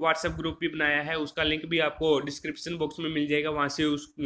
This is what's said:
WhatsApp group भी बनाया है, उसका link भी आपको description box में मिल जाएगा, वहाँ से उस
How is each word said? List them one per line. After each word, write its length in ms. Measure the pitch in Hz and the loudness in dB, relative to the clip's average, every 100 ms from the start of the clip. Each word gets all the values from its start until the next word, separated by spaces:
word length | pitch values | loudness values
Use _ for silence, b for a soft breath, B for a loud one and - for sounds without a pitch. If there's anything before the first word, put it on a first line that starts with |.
WhatsApp 320 | 160 160 170 160 | 2 2 0 -2
group 200 | 160 151 | -4 -2
भी 80 | 170 | -4
बनाया 340 | 156 151 147 | 0 2 2
है, 160 | 147 160 | 0 -2
उसका 240 | 147 - | -2 0
link 240 | 156 156 165 | 0 0 0
भी 120 | 165 | 2
आपको 420 | 156 151 160 - | 2 2 4 4
description 560 | 143 139 156 147 - 170 | 2 -6 -8 -8 -6 -4
box 200 | 151 - | -4 -4
में 100 | 160 | -4
मिल 160 | 151 147 | -2 0
जाएगा, 240 | 147 151 | 0 0
वहाँ 180 | 151 143 | 0 -2
से 160 | 139 | 2
उस 300 | 151 147 - - | 0 0 -4 -8